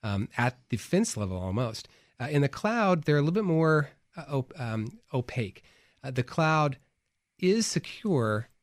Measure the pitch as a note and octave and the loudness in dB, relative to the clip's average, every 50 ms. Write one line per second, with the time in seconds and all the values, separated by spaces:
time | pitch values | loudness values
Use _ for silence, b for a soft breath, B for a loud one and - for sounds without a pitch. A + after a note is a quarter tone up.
0 | - G#2+ G2+ G2 G#2 - - - A#2+ B2 - _ _ _ - A2 - - - F#3 | -4 -2 -2 -2 -4 -4 -2 0 0 0 -2 _ _ _ -6 -6 -4 0 0 0
1 | A3+ - - A2 G#2 F#2 F#2 F2+ F2+ F#2+ F#2 A2 B2+ A2+ A2 - - - b b | 0 0 -2 -4 -4 -4 -4 -4 -4 -2 -2 -2 -2 -4 -6 -10 -14 -16 b b
2 | b b b b A#2+ C#3 D3+ C#3+ C#3+ C#3 - - - G#3 A3+ A#3+ G#3+ F#3+ F#3 E3 | b b b b -8 0 2 2 2 2 -2 -2 -2 -2 0 2 2 2 2 2
3 | D3 - D3 D3 C#3+ D#3 F3 G#3+ G#3+ F3+ D#3+ D#3+ D#3+ D#3+ D#3 D3+ C#3+ C#3 - _ | 4 2 4 4 4 2 2 0 0 2 2 4 4 4 4 4 2 0 -8 _
4 | _ _ _ E3+ D#3 - D3 C3+ B2+ - - E3 B2+ A#2 A2 G#2+ G#2+ A#2 - - | _ _ _ -16 -10 -4 -4 -4 -4 -4 -8 -8 -6 -4 -2 -4 -4 -4 -8 -14
5 | _ _ - B2+ A#2+ - - - A2+ F#2+ - - b b b b b b b b | _ _ -6 -6 -4 -4 -4 -4 -4 -4 -6 -14 b b b b b b b b
6 | - C3+ B2+ B2+ B2 - - - D#3+ D#3+ D#3+ D#3 D3+ D3 C3+ - _ _ _ _ | -12 -6 -2 -2 -4 -2 0 0 2 4 4 4 2 2 0 -4 _ _ _ _
7 | _ _ _ _ _ _ _ _ - F3+ G3 A3+ A3 - - E3 - - - - | _ _ _ _ _ _ _ _ 2 2 4 4 2 0 -2 -4 -4 -4 -18 -6
8 | - A3 F3+ C3+ A#2 G#2+ G#2+ G#2+ A2+ _ _ _ | -2 0 2 2 2 2 0 0 -2 _ _ _